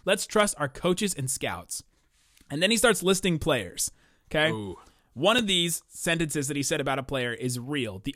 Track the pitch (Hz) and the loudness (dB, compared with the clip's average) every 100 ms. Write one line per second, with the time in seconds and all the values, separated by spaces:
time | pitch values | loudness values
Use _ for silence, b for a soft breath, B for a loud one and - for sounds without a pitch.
0 | 180 196 - 214 208 - 139 - 175 180 | -2 0 2 2 2 0 -4 0 0 2
1 | 208 - 131 - 120 90 92 - - _ | 0 -2 -4 -4 -4 -6 -8 -12 -12 _
2 | _ _ _ _ - 147 190 226 240 196 | _ _ _ _ -10 -2 2 4 4 4
3 | 175 190 185 160 165 131 90 - - _ | 2 2 2 2 2 0 0 -4 -6 _
4 | _ _ - 156 156 110 101 - b b | _ _ -6 0 0 0 -6 -10 b b
5 | b 113 180 233 202 180 170 160 _ - | b 0 4 4 2 2 2 -2 _ -6
6 | 180 165 160 156 139 143 131 156 135 135 | -2 0 0 -2 -2 -2 -2 0 0 -2
7 | 127 135 120 113 127 123 127 147 113 98 | -2 -2 -2 -2 -4 -4 -4 -4 -4 -6
8 | 180 | -8